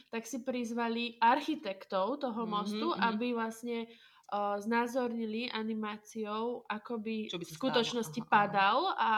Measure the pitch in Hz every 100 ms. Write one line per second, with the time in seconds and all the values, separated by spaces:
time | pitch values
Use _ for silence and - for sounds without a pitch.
0 | - 226 226 269 247 247 226 233 233 226
1 | 240 226 226 285 294 302 196 196 - 190
2 | 196 285 262 226 226 208 202 214 330 190
3 | 196 208 247 233 226 220 240 233 226 233
4 | - - - 202 202 202 208 233 240 254
5 | 247 233 226 220 247 220 220 220 214 214
6 | - 226 208 214 233 247 - 214 - 233
7 | 214 220 214 180 165 - 262 233 226 240
8 | 220 - - 214 202 202 196 247 381 -
9 | 226